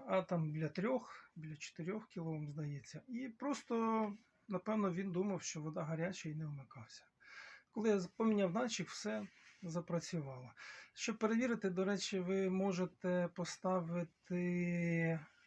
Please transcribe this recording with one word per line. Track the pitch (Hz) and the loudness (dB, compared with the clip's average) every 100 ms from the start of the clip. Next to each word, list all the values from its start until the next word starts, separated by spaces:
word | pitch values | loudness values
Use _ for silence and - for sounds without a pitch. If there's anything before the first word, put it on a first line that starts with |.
| 262 | 2
а | 190 | 2
там | 185 175 156 | 2 2 0
біля | 156 156 | 0 -2
трьох, | 165 202 254 - - - - | 0 0 0 -2 -16 -18 -14
біля | 156 151 | -12 -10
чотирьох | - - 170 214 220 | -12 -8 -6 -6 -6
кілоом, | - 165 156 151 | -8 -4 -4 -4
здається. | 147 147 143 - - - | -4 -4 -6 -8 -14 -8
І | 240 262 | -6 -6
просто, | 226 277 269 - 233 226 220 214 208 _ _ - | -4 -2 -2 0 2 4 4 2 -2 _ _ -6
напевно, | 185 - 214 196 | -4 0 2 2
він | 175 196 | 2 0
думав, | 175 202 180 | 0 2 0
що | - 165 | -2 -4
вода | 151 156 | -4 -2
гаряча, | 156 160 170 185 160 | -2 0 -2 -2 -6
і | 151 | -4
не | 156 | -4
вмикався. | 143 127 127 117 - - _ - - - - _ | -6 -10 -14 -16 -16 -20 _ -20 -18 -16 -18 _
Коли | - 220 | 0 4
я | 202 175 - | 4 2 2
поміняв | 226 214 190 | 4 6 4
датчик, | 180 247 - 180 | 4 0 0 -4
все | - 214 214 202 - - - | -4 -4 -4 -6 -12 -20 -12
запрацювало. | 175 160 170 170 - 175 139 131 127 - - - - | -6 -4 0 -2 0 -4 -4 -8 -12 -14 -16 -16 -16
Щоб | - - 220 | -8 -4 0
перевірити, | 220 226 254 233 196 | 2 4 2 2 0
до | 185 190 | 2 2
речі, | 202 - 190 | 2 0 -2
ви | 180 190 190 | 2 2 4
можете | 190 196 180 180 - 180 180 175 - | 2 2 2 0 -2 0 2 2 -2
поставити | 170 - 185 185 165 175 170 _ - 180 180 175 175 175 170 165 165 165 - _ | -6 -2 2 2 2 -2 -2 _ -4 0 2 2 2 2 2 4 4 2 -2 _